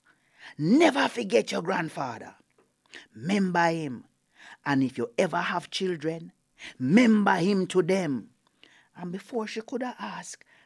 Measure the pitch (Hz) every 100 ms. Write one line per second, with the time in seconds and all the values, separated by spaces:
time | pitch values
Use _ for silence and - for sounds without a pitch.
0 | _ _ _ _ - - 156 277 330 277
1 | 262 233 202 226 - 202 170 185 160 165
2 | 131 110 - - _ _ _ _ _ -
3 | - 107 147 202 185 175 170 165 147 117
4 | - _ _ _ - - 147 135 127 123
5 | 117 - 185 170 180 180 - - 190 170
6 | 156 165 175 - _ _ - - 131 208
7 | 233 214 196 185 185 196 180 185 170 190
8 | 165 123 - _ _ _ - _ _ -
9 | 175 185 - 240 214 226 220 240 254 -
10 | 208 175 175 - _ _